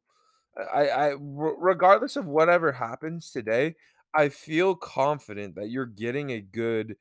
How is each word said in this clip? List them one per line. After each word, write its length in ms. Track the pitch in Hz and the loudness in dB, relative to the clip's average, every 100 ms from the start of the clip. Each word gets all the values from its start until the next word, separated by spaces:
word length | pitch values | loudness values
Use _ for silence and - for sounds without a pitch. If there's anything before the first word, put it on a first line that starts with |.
| _ _ _ _ _ - | _ _ _ _ _ -12
I, 300 | - 139 147 | -2 2 2
I, 220 | 123 147 139 | 2 0 -2
re-, 360 | 143 139 156 143 | -8 -4 -4 0
regardless 580 | 175 175 180 208 269 - | 2 4 6 6 4 -6
of 120 | 185 | -2
whatever 440 | 147 165 175 165 | 4 6 6 4
happens 580 | 127 117 120 156 170 - | -2 -6 -8 -10 -10 -8
today, 460 | 143 107 113 156 165 _ _ _ | -8 -2 0 0 -4 _ _ _
I 160 | 156 147 | 2 2
feel 460 | - - 156 190 180 | 0 -4 0 2 0
confident 800 | - - 135 147 - 104 104 82 | -4 0 0 0 -6 -10 -10 -8
that 140 | 107 | -8
you're 160 | 123 127 | -6 -6
getting 460 | 101 113 131 143 | -6 -6 -4 -6
a 80 | 117 | -8
good 560 | 98 104 117 113 110 104 | -8 -4 -2 -2 -4 -10